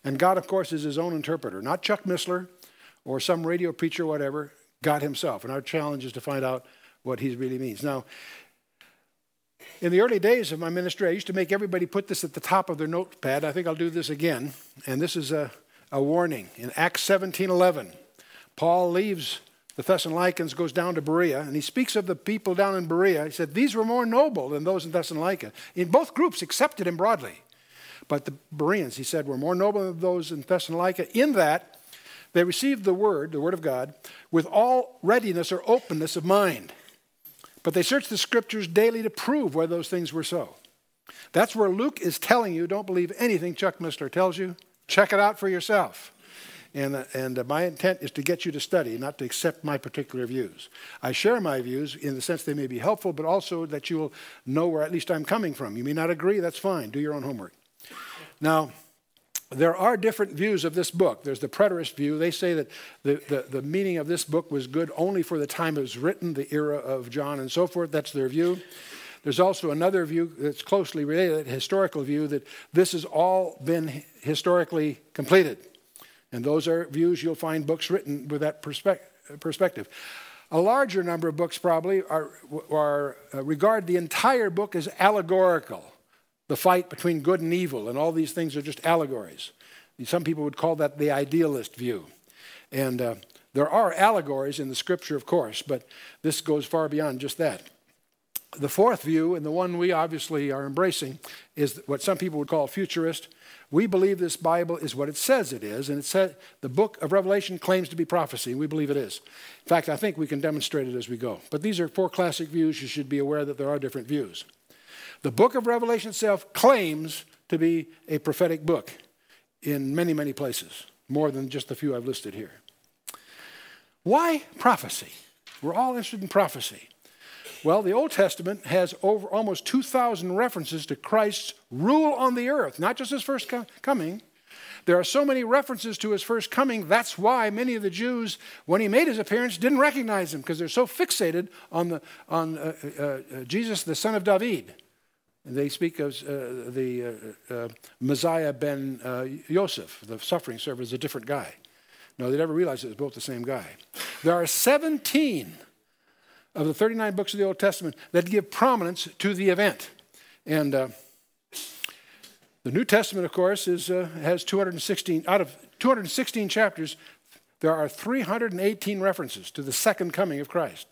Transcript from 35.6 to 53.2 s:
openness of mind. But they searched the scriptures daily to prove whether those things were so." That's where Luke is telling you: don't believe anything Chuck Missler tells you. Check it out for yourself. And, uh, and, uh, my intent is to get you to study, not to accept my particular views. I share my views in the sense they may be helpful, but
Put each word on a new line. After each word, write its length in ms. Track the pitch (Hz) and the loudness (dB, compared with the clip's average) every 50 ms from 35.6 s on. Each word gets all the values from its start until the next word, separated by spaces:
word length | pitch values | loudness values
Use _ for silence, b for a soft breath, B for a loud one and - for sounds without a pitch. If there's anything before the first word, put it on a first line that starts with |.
| - | 4
openness 520 | - 233 262 - - 170 156 160 156 - | 4 2 2 2 -4 -4 -4 -4 -4 -4
of 80 | 175 151 | -4 2
mind. 480 | 180 190 208 202 180 147 110 92 - - - - - _ _ _ _ _ _ _ - _ B B B B B | 4 6 6 6 4 0 -2 -10 -16 -20 -20 -20 -20 _ _ _ _ _ _ _ -20 _ B B B B B
But 120 | _ 165 156 | _ 0 2
they 100 | 185 170 | 2 2
searched 260 | - 254 285 - - | 4 2 0 0 0
the 80 | 220 185 | -2 -2
scriptures 480 | - - - 233 220 - 220 220 196 | -2 2 2 0 0 0 -6 -6 -6
daily 380 | 165 165 208 220 233 233 226 220 | 2 2 4 4 4 2 0 -4
to 60 | 214 | -4
prove 440 | 220 - - - 277 302 262 170 135 | -4 -2 -2 0 0 2 0 0 0
whether 220 | 160 165 165 170 | 0 0 0 0
those 120 | 170 160 - | -4 -4 -4
things 240 | 185 180 170 139 | -4 -4 -4 -4
were 120 | 147 165 156 | -4 -4 -4
so." 320 | - 180 170 120 - - _ _ _ _ _ _ _ _ _ _ B B B B B | -2 -4 -4 -4 -6 -12 _ _ _ _ _ _ _ _ _ _ B B B B B
That's 240 | - 165 220 - - | 4 4 4 4 4
where 140 | 220 208 190 | 2 2 4
Luke 320 | 185 202 247 302 - - | 4 2 0 -2 -2 -2
is 180 | - 175 151 - | -2 -2 -2 -2
telling 340 | - - 226 247 226 196 | 4 4 4 4 4 0
you: 140 | 170 160 170 | -2 -2 -2
don't 200 | 165 190 208 208 | -2 -2 -4 -4
believe 260 | 190 185 180 175 170 196 | -2 0 0 0 -2 -2
anything 380 | - 240 240 214 160 175 180 165 | -2 0 2 2 2 0 -4 -4
Chuck 240 | - 196 185 - - | 0 -2 -2 -2 -2
Missler 320 | 170 165 143 - 151 131 | -8 -8 -6 -6 -8 -4
tells 280 | - 175 185 185 170 175 | 0 2 2 2 2 -2
you. 180 | 190 185 180 - _ _ _ _ _ - | -6 -6 -8 -12 _ _ _ _ _ 2
Check 240 | - 190 202 - | 6 6 6 6
it 80 | 208 196 | 6 4
out 180 | 202 208 214 - | 4 4 2 0
for 100 | 202 190 | -2 0
yourself. 640 | 185 175 - - 214 202 165 - - - - - _ B B B B B B B B B B B - | 0 0 2 2 4 4 4 2 -4 -14 -20 -20 _ B B B B B B B B B B B -6
And, 220 | 143 139 139 139 | -4 -4 -2 -2
uh, 80 | 135 131 - - | -4 -6 -6 -6
and, 240 | 131 131 131 127 127 | -6 -4 -4 -4 -4
uh, 60 | 120 | -2
my 200 | 123 147 156 180 | -2 0 0 0
intent 360 | 175 156 - - 190 185 185 | -2 -2 0 0 0 0 0
is 80 | 147 135 | -6 -8
to 100 | - - | -8 -6
get 220 | 143 - 175 170 - | -4 -4 -4 -4 -4
you 80 | 175 | -6
to 80 | 147 143 | -6 -6
study, 380 | - - 185 175 151 117 113 117 | -4 0 0 0 0 -2 -6 -6
not 180 | 135 143 147 - | -8 -8 -8 -8
to 60 | 139 | -10
accept 400 | 120 - - - 165 156 - - | -8 -6 -2 -4 -4 -4 -4 -6
my 140 | 151 143 135 | -6 -6 -4
particular 480 | - 139 - 151 135 - - 127 123 | -6 -8 -8 -8 -10 -8 -6 -8 -6
views. 420 | 117 127 131 120 92 80 - - - B B B B B B | -4 -4 -4 -6 -6 -8 -18 -20 -20 B B B B B B
I 100 | - 131 | -6 -4
share 280 | 127 - - 208 240 240 | -4 2 2 2 2 2
my 220 | 190 160 139 131 | 0 -2 -2 -2
views 340 | 120 123 127 135 151 143 131 | -4 -4 -4 -4 -4 -6 -8
in 180 | 151 - 143 135 | -8 -6 -6 -6
the 60 | 131 | -4
sense 220 | - - 170 - | -4 -4 -4 -4
they 100 | - 156 | -4 -6
may 140 | 143 147 139 | -4 -4 -4
be 120 | 127 127 117 | -4 -6 -2
helpful, 360 | 120 180 220 - - 185 156 | 0 -2 -2 0 -2 -6 -4
but 100 | 143 | -2